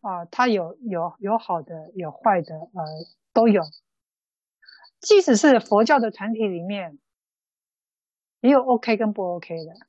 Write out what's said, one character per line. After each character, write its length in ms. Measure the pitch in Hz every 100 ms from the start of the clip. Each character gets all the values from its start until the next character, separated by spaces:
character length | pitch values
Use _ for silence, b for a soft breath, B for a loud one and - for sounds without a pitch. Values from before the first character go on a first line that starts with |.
啊， 240 | 214 180 170
它 220 | - 247
有， 300 | 208 165 -
有， 340 | 240 175 170 -
有 180 | 196 226
好 240 | - 175
的， 280 | 147 165 156 190
有 160 | 160
坏 300 | - 226 190
的， 120 | 160 156
呃， 280 | 165 180 156 156 165 _ _
都 140 | - 226
有。 160 | 202 156 _ _ _ _ _ _ _ _ _ b b b _
即 220 | - 403
使 140 | 359 220
是 240 | 311 247
佛 240 | - 208
教 160 | 226 269
的 120 | 226
团 220 | 214 202
体 140 | 220 214
里 140 | 175
面， 380 | 175 202 175 147 _ _ _ _ _ _ _ _ _ _ _ _ _ _
也 100 | 240
有 100 | 277
OK 360 | 254 240 233 214
跟 160 | 214
不 100 | 208 185 175
OK 300 | - 165 160
的。 60 | 165